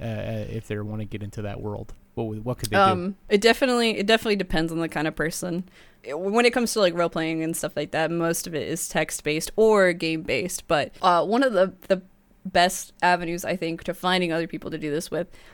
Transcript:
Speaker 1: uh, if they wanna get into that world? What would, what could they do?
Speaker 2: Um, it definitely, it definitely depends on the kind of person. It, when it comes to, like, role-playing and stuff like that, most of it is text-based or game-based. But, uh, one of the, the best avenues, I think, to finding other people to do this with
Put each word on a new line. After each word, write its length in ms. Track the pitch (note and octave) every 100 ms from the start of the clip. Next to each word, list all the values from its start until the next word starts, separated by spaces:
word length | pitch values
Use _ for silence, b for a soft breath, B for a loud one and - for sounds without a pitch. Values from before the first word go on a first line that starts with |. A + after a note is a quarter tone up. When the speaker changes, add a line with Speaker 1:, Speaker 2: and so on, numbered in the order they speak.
Speaker 1:
uh, 40 | A#2
if 600 | A2 - A2 G#2+ A2+ -
they 120 | G#2
wanna 260 | G#2+ G#2+
get 180 | G#2 G#2+
into 200 | G2+ -
that 180 | G#2 G2+
world? 320 | G#2 G#2 G#2 - _
What 140 | - A2+
would, 160 | G#2+
what 140 | A2 B2
could 120 | A#2
they 60 | G3
do? 60 |
Speaker 2:
Um, 340 | F#3+ F#3 F3 G3 -
it 120 | G#3
definitely, 580 | A3+ A#3 C4 A#3+ A#3 G#3
it 80 | G3+
definitely 300 | A3+ A#3 G3+
depends 360 | F#3 D#3+ E3
on 60 | E3
the 100 | E3
kind 200 | D#3 D#3
of 80 | -
person. 520 | D#3 - F3+ E3+ F3+ b b b
It, 160 | - D3
when 260 | F#3+ A3
it 80 | A#3+
comes 200 | B3 A3+
to, 60 | -
like, 140 | F#3
role-playing 480 | E3+ E3+ E3+ D#3+ D#3+
and 140 | D#3+ E3
stuff 200 | - -
like 140 | D3
that, 180 | D#3 D#3+
most 360 | E3+ E3 E3+ -
of 80 |
it 140 | D#3+ F2+
is 200 | D#3+ -
text-based 640 | F3 D#3+ - - D#3 - -
or 360 | A3 G#3+ F#3
game-based. 760 | F3 E3 D#3+ F3 B2+ F3+ - -
But, 240 | D#3 B2+ -
uh, 220 | F#3 F3
one 180 | E3 A#3
of 100 | C4+
the, 200 | G3 F#3 F#3 -
the 140 | F#3+ - _ _ _
best 480 | F#3+ F#3 F3+ - - _
avenues, 420 | F3 F3 E3+ F3
I 120 | - F3+
think, 280 | E3 E3
to 100 | -
finding 360 | E3+ F#3 F#3 F3
other 160 | D#3+ E3
people 240 | D#3+ -
to 80 | D#3
do 120 | D#3
this 200 | D3 -
with 180 | D#3 - b b